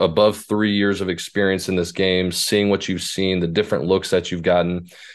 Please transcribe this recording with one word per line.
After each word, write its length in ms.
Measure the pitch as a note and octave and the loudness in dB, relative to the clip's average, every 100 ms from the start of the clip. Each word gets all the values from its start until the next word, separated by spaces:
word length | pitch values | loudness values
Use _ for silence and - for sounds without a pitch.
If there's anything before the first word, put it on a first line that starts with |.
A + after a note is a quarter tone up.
above 340 | F2+ D#2+ G#2+ G#2 | 2 4 2 2
three 380 | - G#2+ G#2+ | -2 0 0
years 260 | G2+ G2+ G2 | 2 2 0
of 80 | F#2 | -2
experience 600 | F2 - G2+ G2 F#2+ - | -4 -4 0 2 0 0
in 80 | F#2 | -2
this 160 | F2 | -2
game, 400 | - F#2+ F#2 F2+ | 0 0 2 0
seeing 360 | E2+ - G#2 G2+ | -2 0 2 2
what 200 | G2 - | 0 -2
you've 140 | F2+ | -6
seen, 360 | - - F#2+ F#2 | -6 -2 0 0
the 80 | E2+ | 0
different 380 | E2 - F#2+ | 0 0 -2
looks 260 | E2 F#2+ - | 0 0 0
that 200 | F#2 E2+ | -2 -2
you've 100 | F2+ | -4
gotten, 460 | E2+ F2 F2 F2 E2+ - - | 2 2 2 -2 -8 -18 -20